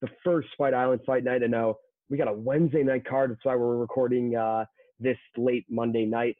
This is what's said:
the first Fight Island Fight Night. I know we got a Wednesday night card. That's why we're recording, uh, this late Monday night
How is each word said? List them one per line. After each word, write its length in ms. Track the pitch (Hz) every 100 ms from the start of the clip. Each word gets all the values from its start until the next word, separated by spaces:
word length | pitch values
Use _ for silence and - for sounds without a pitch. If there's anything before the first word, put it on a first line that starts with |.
the 80 | - -
first 260 | 185 170 127 -
Fight 160 | 143 127
Island 260 | 127 127 -
Fight 160 | 131
Night. 200 | 123 127
I 40 | 117
know 320 | 117 113 107 _ _ -
we 80 | 139
got 100 | 127
a 60 |
Wednesday 500 | 104 113 143 165 151
night 220 | 135 131 127
card. 240 | 135 135
That's 120 | 113
why 120 | 135 127
we're 220 | 120 120
recording, 580 | 117 - 123 123 120 117
uh, 300 | 110 110 110 _ _ -
this 180 | 123 120 - -
late 280 | 123 123 -
Monday 360 | 117 117 113 110
night 300 | 113 117 107